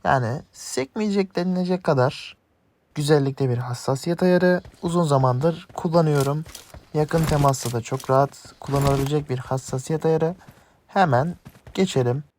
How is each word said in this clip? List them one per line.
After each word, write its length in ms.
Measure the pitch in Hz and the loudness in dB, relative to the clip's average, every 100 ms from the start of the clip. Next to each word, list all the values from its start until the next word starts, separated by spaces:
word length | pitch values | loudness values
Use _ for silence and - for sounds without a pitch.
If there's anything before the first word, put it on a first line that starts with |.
Yani 380 | - 135 113 147 - | 2 2 0 -6 -10
sekmeyecek 840 | - - - 269 226 214 202 190 - | -18 -8 -6 -6 -4 0 0 -2 -2
denilecek 480 | 175 180 180 180 | -2 -2 0 0
kadar 520 | - 139 127 - - - _ _ _ _ _ | 0 2 2 -2 -16 -20 _ _ _ _ _
güzellikte 540 | - 147 151 139 135 135 | -6 2 2 2 -2 -2
bir 100 | 120 | -2
hassasiyet 640 | 123 123 - 135 175 170 | -4 -6 -4 -4 -4 0
ayarı. 400 | 185 180 180 180 - - | 2 4 4 0 -4 -10
Uzun 220 | 180 170 | -2 0
zamandır 640 | 160 139 131 127 160 165 - | 2 2 2 2 0 -2 -12
kullanıyorum. 720 | - 175 170 160 143 135 151 160 - - - - | -8 0 2 2 2 0 -2 -6 -18 -20 -20 -6
Yakın 300 | 151 151 165 | -4 0 0
temasta 480 | 156 151 143 135 120 | 0 2 2 2 -4
da 80 | 117 | -6
çok 300 | - 127 - | -4 -8 0
rahat 440 | 135 139 - - - | 2 2 -2 -20 -16
kullanılabilecek 680 | - 139 139 139 139 151 147 | -4 0 2 0 0 -2 -2
bir 80 | 127 | -8
hassasiyet 680 | - 131 - 131 - 160 160 | -4 -6 -4 -8 -4 -2 0
ayarı. 280 | 160 160 185 - - _ _ _ | 2 0 -4 -16 -20 _ _ _
Hemen 500 | 196 180 120 160 - - - - | 0 2 2 0 -6 -18 -20 -10
geçelim. 500 | - 294 135 120 131 - | -2 0 2 0 -2 -6